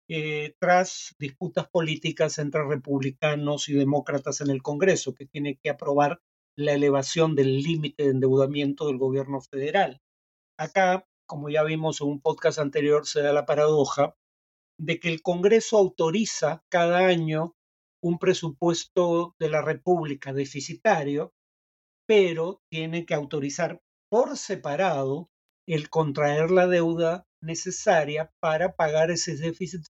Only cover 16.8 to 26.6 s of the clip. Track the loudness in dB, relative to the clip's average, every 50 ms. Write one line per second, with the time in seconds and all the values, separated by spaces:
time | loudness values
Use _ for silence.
16.8 | 2 4 4 4 4 4 4 2 0 -2 -2 -2 -4 -4 _ _ _ _ _ _
17.8 | _ _ _ _ -4 -2 -2 0 2 2 2 2 0 -8 -6 0 0 0 0 0
18.8 | -4 -4 0 0 2 2 2 0 -2 -4 _ -6 -4 -2 -2 -2 -2 -2 -4 -4
19.8 | 0 0 2 2 0 -4 -8 -8 -8 -8 -6 -6 -6 -6 -8 -12 -10 -12 -8 -2
20.8 | 2 2 2 2 0 -4 -4 -4 -6 -8 _ _ _ _ _ _ _ _ _ _
21.8 | _ _ _ _ _ 4 4 6 6 4 2 -2 -4 -6 -6 _ _ -12 -8 -8
22.8 | -6 -4 -4 -6 -4 -2 -4 -4 -4 -4 -6 -4 -4 -4 -4 -4 -4 -4 -4 -8
23.8 | _ _ _ _ _ 0 2 2 2 2 -2 -10 -8 -8 -8 -6 -6 -4 -2 0
24.8 | 0 0 0 0 -2 -2 -4 -4 -8 _ _ _ _ _ _ _ -8 -4 -4 -4
25.8 | -4 -2 0 0 0 0 0 0 0 0 2 2 2 4 4 4